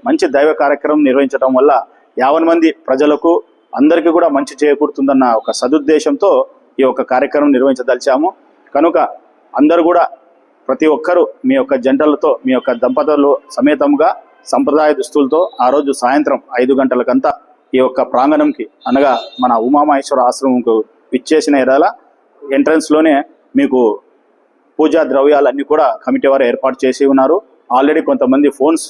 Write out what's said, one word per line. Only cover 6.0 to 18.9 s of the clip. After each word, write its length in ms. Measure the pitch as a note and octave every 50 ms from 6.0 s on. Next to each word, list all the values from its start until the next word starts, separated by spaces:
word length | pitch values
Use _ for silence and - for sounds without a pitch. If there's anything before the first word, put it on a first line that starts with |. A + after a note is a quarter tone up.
| - D3+ C#3+ C3+ G3+ G3 D#3 B2+ C3+ - - _ _ _ _ -
ఈ 40 | C3+
యొక్క 160 | C3 B2 - A#2+ -
కార్యక్రమం 400 | B2+ B2+ C#3+ C3+ - D3 D3 D3 C#3
నిర్వహించదలిచాము. 720 | B2 C3 C#3 C3 B2+ B2 B2+ B2 B2+ - C#3+ B2+ C3+ D#3 F#3+ - _ _ _ _ _ _ _ -
కనుక 220 | - D#4+ E4+ - E3 C#3 - - - _ _ _ _ _ _ - B2
అందరూ 220 | C#3+ D3+ E3 E3+ D#3+ E3+
కూడా 140 | F3 F3 D#3+ - - - _ _ _ _ _ _ _ _ _ -
ప్రతి 200 | C3 C3 D#3 D#3 D3
ఒక్కరూ 280 | C3 D#3 F3 F3+ F3 D#3 - - _ - C3
మీ 80 | C3+ C3+
యొక్క 140 | B2+ C3+ C#3 C3 A#2
జంటలతో, 460 | C3+ C3+ C3+ D3+ D3+ C#3+ C#3+ - D3+ B2+ - -
మీ 60 | B2+ C3 B2
యొక్క 140 | - C3+ B2 A#2 B2
దంపతులు 480 | C3 B2+ D3+ D3 D3+ D3+ C#3+ C#3 C#3+ C#3 - - - - -
సమేతంగా 520 | B2+ D3 D3+ D3 D3+ C#3+ D3 C3+ D#3 F#3 G#3 - - _ _ _ - - -
సంప్రదాయ 400 | B2 C#3 D3 C#3+ D3+ D#3 D3+ D3 C3+
దుస్తులతో 400 | B2+ - - D3+ C#3+ B2+ D#3 E3 F3+ - - - D3
ఆ 40 | C3 C3+
రోజు 160 | D3+ D3 C#3 C3 -
సాయంత్రం 400 | B2 B2 C3+ D3+ D3 C#3 C3+ B2+ - - B2+ B2 B2+
ఐదు 100 | B2+ C#3 C3
గంటలకంతా 520 | C3 C3 B2+ B2 A#2+ - B2+ C3+ C3 D3+ - - _ _ _ _ _ - - B2+
ఈ 20 | C3
యొక్క 180 | B2 - - B2 - -
ప్రాంగణంకి, 540 | B2 C3 C#3+ D#3 D3 D3+ D3+ - - A#2 - _ _ -
అనగా 240 | A2+